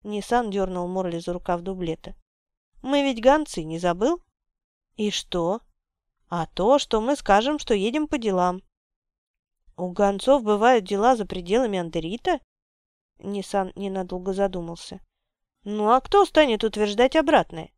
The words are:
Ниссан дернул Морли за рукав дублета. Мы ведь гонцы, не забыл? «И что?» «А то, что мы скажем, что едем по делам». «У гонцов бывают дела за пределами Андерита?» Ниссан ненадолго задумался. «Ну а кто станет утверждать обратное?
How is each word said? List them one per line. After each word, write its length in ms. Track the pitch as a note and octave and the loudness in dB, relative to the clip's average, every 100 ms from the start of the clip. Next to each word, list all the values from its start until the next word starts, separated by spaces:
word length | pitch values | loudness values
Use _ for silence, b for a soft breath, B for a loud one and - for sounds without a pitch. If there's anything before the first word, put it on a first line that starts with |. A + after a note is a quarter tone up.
Ниссан 480 | G#3 G#3 - A#3+ A3+ | -8 -8 -2 0 0
дернул 380 | G3 F#3+ F3+ F3 | -2 -2 -4 -4
Морли 300 | F#3 F#3 E3+ | -4 -4 -6
за 140 | E3+ | -8
рукав 280 | F3 - F3 | -8 -4 -4
дублета. 540 | F3+ F#3 E3+ D#3+ - - _ _ _ _ _ _ | -6 -6 -6 -8 -12 -18 _ _ _ _ _ _
Мы 200 | B3+ C#4+ | -2 0
ведь 200 | C#4 A3+ | 0 2
гонцы, 400 | A#3+ D4+ D4 - | 4 4 0 -8
не 160 | D#3 E3 | -8 -2
забыл? 440 | F3 F3 A#3+ F4 _ _ _ _ _ _ _ - | -2 0 0 -2 _ _ _ _ _ _ _ -4
«И 100 | G#3 | -4
что?» 520 | - - F3+ E3+ A3 _ _ _ _ _ _ _ | -4 -6 -2 -2 -2 _ _ _ _ _ _ _
«А 180 | F3 D#3 | -6 -6
то, 320 | - G3 C#4 | 0 4 4
что 220 | - A3 | 2 -2
мы 160 | A#3 C#4+ | 0 -2
скажем, 420 | - G3+ B3 D4+ | 4 2 4 -4
что 140 | - | -2
едем 340 | G#3 G3+ C#4+ D4+ | 0 0 -2 -4
по 120 | D4 | -4
делам». 420 | A3+ F#3 F3+ F3+ _ _ _ _ _ _ _ _ _ _ _ - | -2 0 0 -2 _ _ _ _ _ _ _ _ _ _ _ -10
«У 140 | F#3 | -8
гонцов 500 | F3 G3+ G3+ - C#4 | 0 2 2 4 4
бывают 420 | G#3+ G#3 A#3 B3 | 4 4 6 4
дела 320 | F#3 G3+ A#3 B3 | 2 2 2 2
за 80 | |
пределами 540 | F#3+ F#3 E3+ A3 B3 F#3+ | -2 -8 -2 0 0 -2
Андерита?» 600 | E3+ E3 D#3+ A3+ F#4 D#4 _ _ _ _ _ _ _ _ | -4 -4 -6 -6 -2 -4 _ _ _ _ _ _ _ _
Ниссан 540 | G3 G3+ F#3 G3+ F#3+ - | -8 -8 -4 -4 -4 -8
ненадолго 580 | G3 F#3+ F3+ F#3 F3+ | -8 -6 -6 -8 -6
задумался. 680 | F#3+ G3 F3+ E3 E3+ - G3 _ _ _ _ _ _ | -2 -2 -4 -10 -14 -16 -18 _ _ _ _ _ _
«Ну 240 | G3+ G#3+ G#3 | -8 -2 2
а 140 | B3+ | 2
кто 240 | - G4+ F#4+ | 4 4 6
станет 380 | D#4 D4 G#3+ | 4 4 2
утверждать 520 | A3 G#3 G#3 G#3 C4 D#4+ | -2 0 -2 2 4 4
обратное? 540 | D4 C#4+ B3 D#3+ - | 4 4 2 -10 -14